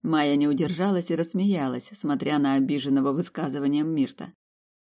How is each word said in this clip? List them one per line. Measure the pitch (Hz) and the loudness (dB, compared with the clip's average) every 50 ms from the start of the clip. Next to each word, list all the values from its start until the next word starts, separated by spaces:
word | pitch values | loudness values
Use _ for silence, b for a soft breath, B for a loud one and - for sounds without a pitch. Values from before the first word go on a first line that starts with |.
| - | -2
Майя | 160 160 156 147 143 143 | 0 0 2 2 2 2
не | 143 147 | 2 2
удержалась | 147 143 135 165 147 180 156 185 202 190 180 170 - | 2 2 0 0 -2 0 -2 0 0 0 0 0 -2
и | 165 | -2
рассмеялась, | 160 170 165 - 185 190 202 196 165 139 131 123 123 - - 208 | -2 -2 -2 0 0 2 2 2 2 0 -2 -4 -6 -10 -12 -14
смотря | - - 151 143 135 - 143 151 | -6 -4 -2 -2 -2 0 0 0
на | 147 139 135 135 | 2 2 2 2
обиженного | 139 135 131 147 143 127 139 139 139 135 139 | 2 2 2 0 -2 0 2 2 2 2 2
высказыванием | 135 156 175 - _ - 165 143 135 147 139 139 143 147 151 160 | 0 0 -2 -4 _ -6 -6 -4 -4 -2 0 2 2 2 0 0
Мирта. | 160 147 135 - - - 78 - - _ _ _ _ _ _ _ _ _ | 0 0 0 -2 -4 -12 -16 -16 -16 _ _ _ _ _ _ _ _ _